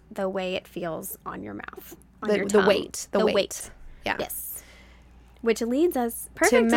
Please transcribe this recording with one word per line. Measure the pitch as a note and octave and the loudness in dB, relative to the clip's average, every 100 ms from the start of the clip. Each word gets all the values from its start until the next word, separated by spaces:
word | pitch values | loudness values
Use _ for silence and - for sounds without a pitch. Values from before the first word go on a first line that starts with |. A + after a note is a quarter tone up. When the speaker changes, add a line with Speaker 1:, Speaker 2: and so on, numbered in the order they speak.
| - | -16
Speaker 1:
the | G#3 F#3+ | -6 -4
way | G3 F#3 | -4 -4
it | F#3 - | -6 -8
feels | F3+ E3+ D#3+ G3 - - | -8 -6 -6 -10 -12 -12
on | F#3 | -12
your | G3+ | -10
mouth, | G#3 - - - - - - | -12 -12 -16 -18 -20 -20 -12
on | G#3+ | -2
Speaker 2:
The, | G3+ | 0
Speaker 1:
your | G3 | 4
Speaker 2:
the | G#3 | 4
Speaker 1:
tongue. | G#3+ | 6
Speaker 2:
weight. | F#3 - - - | 4 0 -10 -4
The | G3+ | 0
Speaker 1:
The | F#3 | 2
Speaker 2:
weight. | |
Speaker 1:
weight. | G3+ - - - - - - - | 2 -2 -6 -14 -16 -20 -8 -4
Speaker 2:
Yeah. | F2 | -4
Speaker 1:
Yes. | - - - - - - - - - - - - | -6 -8 -12 -14 -18 -20 -20 -20 -20 -20 -20 -6
Which | A3+ A3+ | -2 0
leads | A#3 B3+ E4+ C4 | 0 2 2 2
us | A#3 - | -2 -4
Speaker 2:
To | - | -12
Speaker 1:
perfectly | - F4 A#3+ A3+ | 2 4 6 6